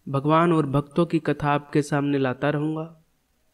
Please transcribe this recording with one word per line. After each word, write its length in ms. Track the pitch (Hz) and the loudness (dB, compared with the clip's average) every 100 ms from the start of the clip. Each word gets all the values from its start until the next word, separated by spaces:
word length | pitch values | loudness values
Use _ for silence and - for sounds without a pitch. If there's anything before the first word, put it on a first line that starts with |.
| - | -6
भगवान 460 | 135 143 160 170 | -2 2 4 4
और 140 | 160 139 | 2 2
भक्तों 380 | 139 143 - 170 | -2 -2 -2 0
की 120 | 165 | 0
कथा 300 | 156 143 147 | -2 -2 0
आपके 320 | 143 147 151 | -2 0 -2
सामने 360 | 143 147 143 143 | 0 0 0 0
लाता 320 | 131 123 147 | -2 -2 -2
रहूँगा। 440 | 147 151 156 165 - _ _ _ _ _ | -2 -4 -6 -10 -16 _ _ _ _ _